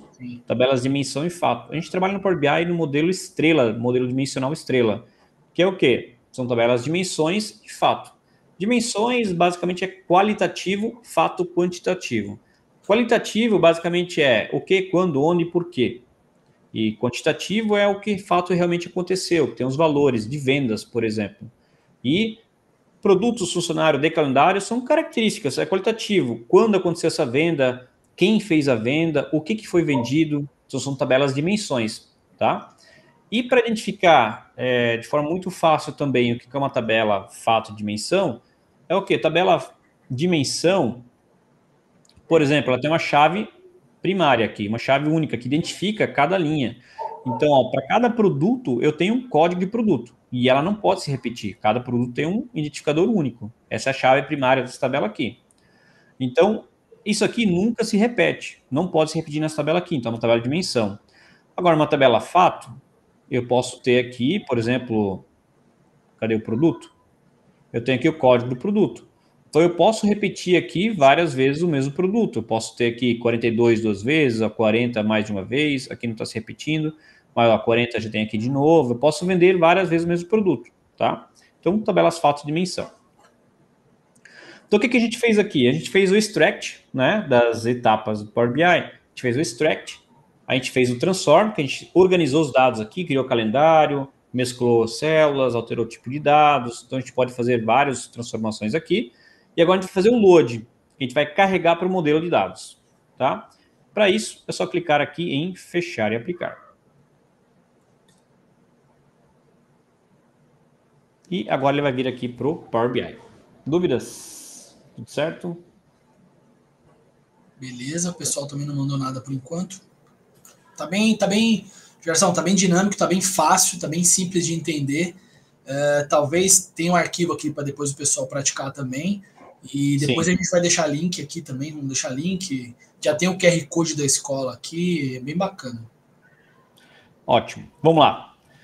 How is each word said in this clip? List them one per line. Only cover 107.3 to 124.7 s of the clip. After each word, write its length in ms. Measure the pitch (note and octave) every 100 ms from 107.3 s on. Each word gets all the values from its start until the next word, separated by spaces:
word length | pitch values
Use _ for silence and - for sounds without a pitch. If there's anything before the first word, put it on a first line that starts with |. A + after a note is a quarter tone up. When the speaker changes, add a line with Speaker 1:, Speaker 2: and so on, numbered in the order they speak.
| _ _ _ _ _ _ _ _ _ _ _ _ _ _ _ _ _ _ _ _ _ _ _ _ _ _ _ _ _ _ _ _ _ _ _ _ _ _ _ -
Speaker 2:
E 180 | F#3 G#3+
agora 260 | D3+ C#3
ele 60 | C#3+
vai 100 | C#3+
vir 160 | B2+ B2+
aqui 220 | B2 B2
pro 280 | - B2+ E3+ -
Power 220 | A#2 B2
B 80 | B2
I. 180 | E2+ - - - _ _ C3+
Dúvidas? 1120 | E3+ F3 A#2+ - - - - - - - _ _
Tudo 140 | - A2+
certo? 480 | - D#3 E3 F3 E3+ - _ _ _ _ _ _ _ _ _ _ _ _ _ _ _ _ _ _ -
Speaker 3:
Beleza, 520 | C3 B2 C3 E3+ F3
o 40 |
pessoal 320 | E3+ C#3+ - C#3
também 200 | C#3+ D3
não 100 | C#3+
mandou 220 | C#3 C#3
nada 240 | C3 C3
por 100 | C3+
enquanto. 480 | C3+ - E3 F3+ - _ _ _ _ _ _ - _ _ -
Tá 100 | D3+
bem, 300 | F#3+ A3 G#3+
tá 100 | F#3+
bem, 380 | G#3 A3+ G#3+ - - - _
Gerson, 280 | E3 D#3+ F#3+
tá 120 | E3+
bem 120 | D#3+
dinâmico, 400 | F#3+ F#3 F3 G3+
tá 120 | - E3
bem 160 | F#3
fácil, 580 | - - D#3 F3+ - F3
tá 80 | D3
bem 160 | E3
simples 400 | F3 - F3+ F3
de 80 | D3+
entender. 640 | E3 E3+